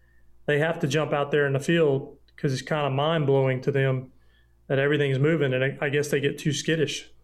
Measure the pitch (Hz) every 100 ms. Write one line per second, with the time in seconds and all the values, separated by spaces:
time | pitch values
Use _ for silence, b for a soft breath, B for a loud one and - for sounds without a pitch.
0 | _ _ - - - 147 160 165 143 151
1 | 147 147 143 151 143 135 135 170 147 135
2 | - - _ - 147 131 - 156 143 135
3 | 151 165 135 135 135 127 135 135 135 127
4 | 127 - _ _ _ _ - 135 143 147
5 | 143 131 151 165 139 127 135 135 147 147
6 | 143 143 139 - 151 131 - 160 139 -
7 | - -